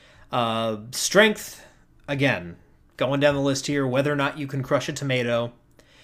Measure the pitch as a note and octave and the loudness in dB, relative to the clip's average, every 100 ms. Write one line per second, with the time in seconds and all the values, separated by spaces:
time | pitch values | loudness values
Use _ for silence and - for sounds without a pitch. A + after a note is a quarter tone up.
0 | - - - B2+ A2+ A2+ A2+ G#2+ A2+ - | -20 -20 -4 0 0 0 0 -2 -6 -4
1 | - F#3+ A3 - - - - - _ _ | 0 2 0 -2 -10 -16 -20 -20 _ _
2 | - C#3+ C#3 G2 F2 E2+ - _ _ - | -6 0 0 0 -6 -14 -20 _ _ -4
3 | C3 C#3 D3 C#3+ C#3 C3+ - C#3+ C3+ B2+ | 0 4 4 4 2 0 0 0 2 2
4 | D3 C#3+ C#3 D#3 C#3 C#3 B2 C#3+ - C#3+ | 2 2 0 -2 -6 -4 0 0 0 -4
5 | C#3 B2 A#2+ A#2+ A#2+ - _ - - - | 0 0 2 0 0 -6 _ -20 -20 -20